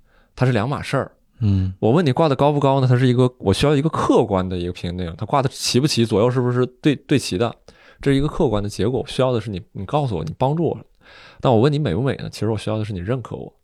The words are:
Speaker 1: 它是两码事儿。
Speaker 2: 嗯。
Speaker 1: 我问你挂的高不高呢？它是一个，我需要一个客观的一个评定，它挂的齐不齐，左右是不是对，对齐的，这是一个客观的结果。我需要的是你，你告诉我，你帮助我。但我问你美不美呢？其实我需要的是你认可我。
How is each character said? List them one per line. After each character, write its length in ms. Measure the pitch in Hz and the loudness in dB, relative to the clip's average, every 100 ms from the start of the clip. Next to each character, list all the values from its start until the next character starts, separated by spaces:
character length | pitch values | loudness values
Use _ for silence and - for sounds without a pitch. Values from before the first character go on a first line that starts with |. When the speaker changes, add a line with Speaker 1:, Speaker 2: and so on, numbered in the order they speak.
| _ _ _ - | _ _ _ -2
Speaker 1:
它 100 | 127 | 0
是 60 | |
两 160 | 117 117 | 2 -2
码 140 | 131 | -6
事 160 | - 139 | -4 -4
儿。 160 | 104 _ _ - | -4 _ _ -2
Speaker 2:
嗯。 340 | 107 98 92 95 | 0 2 0 0
Speaker 1:
我 120 | 107 | 2
问 140 | 143 160 | 4 2
你 60 | |
挂 160 | 123 165 | 2 2
的 80 | 135 | 4
高 160 | 143 | 2
不 80 | 147 | 2
高 220 | 139 135 | 2 2
呢？ 60 | 127 | 4
它 100 | 123 | 4
是 100 | 127 | 4
一 60 | |
个， 200 | 120 123 - | 4 2 0
我 140 | 92 | -2
需 120 | 92 143 | 2 2
要 80 | |
一 80 | 147 | 2
个 60 | 156 | 0
客 380 | - - 254 120 | -2 2 2 2
观 220 | 95 92 | 0 -2
的 80 | 92 | -4
一 80 | 87 | -6
个 80 | |
评 240 | 87 90 87 | -6 -8 -6
定， 180 | 90 - | -6 -8
它 80 | 107 | -4
挂 160 | 143 | 0
的 60 | 131 | -2
齐 320 | - - 120 | -4 0 2
不 80 | 147 | 2
齐， 180 | - 117 | 2 2
左 140 | 104 | 2
右 100 | 117 | 2
是 120 | 127 | 2
不 100 | 123 | 0
是 140 | 123 123 | 0 -2
对， 280 | _ 156 | _ -2
对 240 | 135 - 143 | 0 0 0
齐 200 | - 90 | 0 -2
的， 180 | 117 - _ - - - | -4 -6 _ -20 -20 -6
这 100 | 143 | 0
是 60 | 139 | 0
一 20 | |
个 80 | 151 | 0
客 200 | - 156 | 0 0
观 140 | 104 | 0
的 80 | 101 | -4
结 180 | - 98 | -2 -2
果。 140 | 127 | -2
我 60 | - | -4
需 140 | - | -2
要 100 | 131 | 0
的 100 | 120 | 0
是 80 | 104 | -4
你， 120 | 92 - | -10 -10
你 140 | - 98 | -14 -4
告 200 | 147 139 | -2 -2
诉 100 | 92 | -4
我， 80 | |
你 100 | - - | -6 -2
帮 180 | 131 156 | -2 0
助 80 | 156 | -2
我。 120 | - - _ _ - - - | -4 -12 _ _ -20 -20 -4
但 100 | 135 | 2
我 80 | 113 | 4
问 120 | 135 | 4
你 80 | 147 | 2
美 140 | 143 | 0
不 80 | 85 | 0
美 140 | 135 - | -2 -4
呢？ 120 | 107 | -8
其 100 | - | -6
实 100 | 107 | -4
我 80 | 107 | -4
需 120 | - | -4
要 80 | 110 | -4
的 80 | 107 | -4
是 80 | |
你 60 | 98 | -6
认 220 | 90 127 | -6 -6
可 140 | 113 - | -6 -12
我。 180 | - _ | -14 _